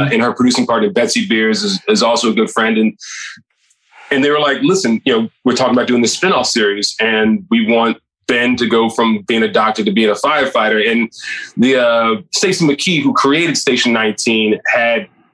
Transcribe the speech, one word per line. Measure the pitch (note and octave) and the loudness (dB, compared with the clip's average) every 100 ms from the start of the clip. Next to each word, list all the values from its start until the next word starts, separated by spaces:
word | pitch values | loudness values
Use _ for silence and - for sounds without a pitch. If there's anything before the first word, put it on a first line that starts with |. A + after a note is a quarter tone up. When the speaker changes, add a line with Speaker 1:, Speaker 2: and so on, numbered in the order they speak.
| C#3 | 0
Speaker 1:
Mm-hmm. | |
Speaker 2:
and | A2+ | 0
her | A#2+ | -2
producing | A#2+ B2 B2 B2 | 2 0 2 0
partner, | A2+ G#2 | 0 0
Betsy | G2 E2+ - G2 | 0 0 -2 -2
Beers, | A2 A2 G#2+ | 0 0 0
is, | G#2 F#2+ - | -4 -4 -2
is | G#2+ | 0
also | A#2 A#2 A#2 | 2 0 0
a | G#2+ | 0
good | G#2+ | -2
friend. | A#2 A2 A2 | 0 0 0
And, | A2 - - - - - _ _ _ _ _ - - | 0 -2 -16 -14 -16 -18 _ _ _ _ _ -20 -4
and | C#3 | 0
they | C#3+ | 2
were | D3+ | 2
like, | D3 C3 | 0 0
"Listen, | C#3+ F#3+ A#2+ A2 C3+ | 0 0 0 0 0
you | A#2 | 0
know, | A2+ _ | -2 _
we're | B2 B2 | -2 0
talking | B2+ | 2
about | B2 A#2 | 2 2
doing | B2 | 0
this | A2 - | 0 0
spinoff | F#3+ D3 A#2 | 0 0 0
series, | A#2 G#2 G2+ G2+ - | 0 0 0 -4 -2
and | A2+ A2 A2 G#2+ F#2 | -2 2 0 0 0
we | A2+ A2 | 0 2
want | A#2 A2+ A2+ _ _ - | 2 0 -2 _ _ -2
Ben | A#2+ B2 A#2+ | 0 0 0
to | A2+ | 0
go | A2+ A2+ | 2 0
from | - A2+ G#2+ | 0 0 0
being | G2 A2+ | -2 0
a | G#2+ | 0
doctor | A2 A2 G#2+ | 0 0 0
to | G#2 | -2
being | G2+ G#2+ | 2 0
a | |
firefighter." | G2+ C#3+ D3+ C3 A#2 G#2+ G#2+ A2 | 0 0 0 0 0 0 0 0
And | A2+ A2 - - - - - | 0 -4 -8 -12 -12 -10 0
the, | B2 C3 | 2 4
uh, | A#2+ A#2 A2+ G#2+ - | 4 2 0 -2 -4
Stacey | - F#3+ - D#3 | -2 -2 2 0
McKee, | C#3 F#3 D#3+ | 0 -2 0
who | C#3 | 0
created | - C3+ D3+ E3+ B2 | 0 2 2 0 -2
Station | C3+ B2 B2 | 0 0 0
nineteen, | A2+ G#2+ G2+ A#2 A2 G#2+ G2+ - | 0 0 -2 -2 0 0 -2 0
had | B2 A#2 A2+ G2 _ _ | 0 0 -2 -4 _ _